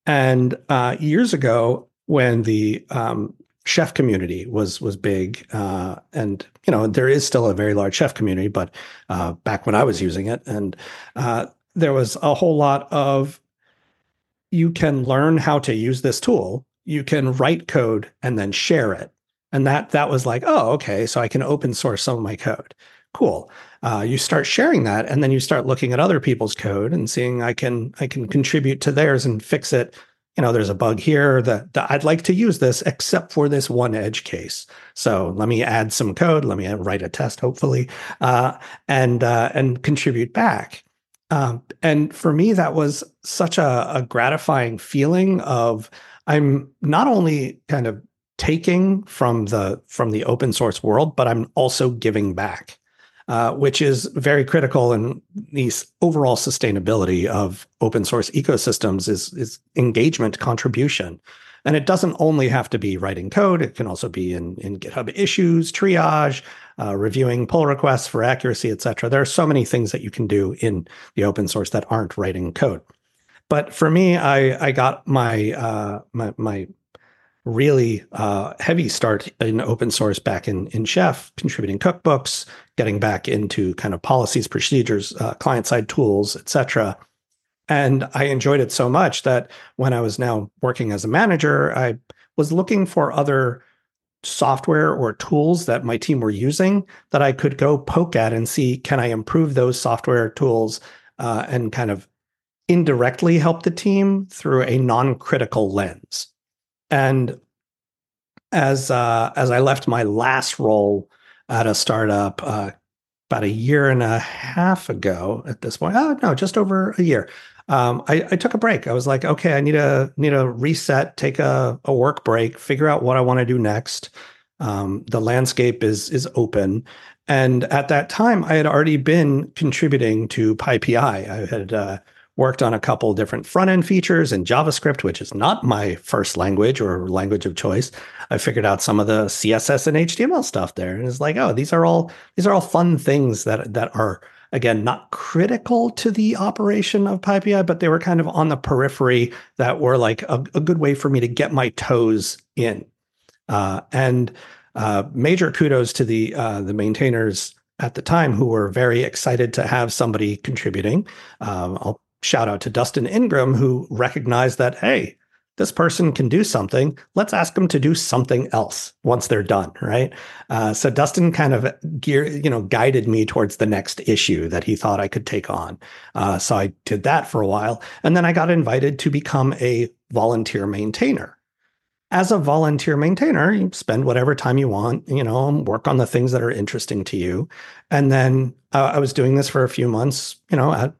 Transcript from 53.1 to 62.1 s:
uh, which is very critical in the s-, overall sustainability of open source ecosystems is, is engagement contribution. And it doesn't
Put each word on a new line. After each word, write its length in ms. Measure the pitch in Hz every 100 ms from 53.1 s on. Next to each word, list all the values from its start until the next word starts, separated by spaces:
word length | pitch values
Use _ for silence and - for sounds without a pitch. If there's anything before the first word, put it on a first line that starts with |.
| _ -
uh, 260 | 117 117
which 260 | 139 139 135
is 260 | 147 131 - -
very 280 | 139 143
critical 480 | 135 165 135 139 120
in 300 | 113 117 139 - 202 214
the 140 | 143 123
s-, 180 | - - -
overall 340 | 175 151 131 113
sustainability 920 | - - 117 98 90 110 90 90 95
of 400 | 98 98 95 - -
open 260 | 113 110 98
source 260 | 120 -
ecosystems 760 | 147 135 127 - 110 107 95 90
is, 240 | 98 -
is 260 | 170 113 - _ -
engagement 640 | 123 110 147 156 110 -
contribution. 800 | - 117 123 107 143 - 87 85 _ - - - 139
And 100 | 151
it 100 | 135
doesn't 300 | 185 180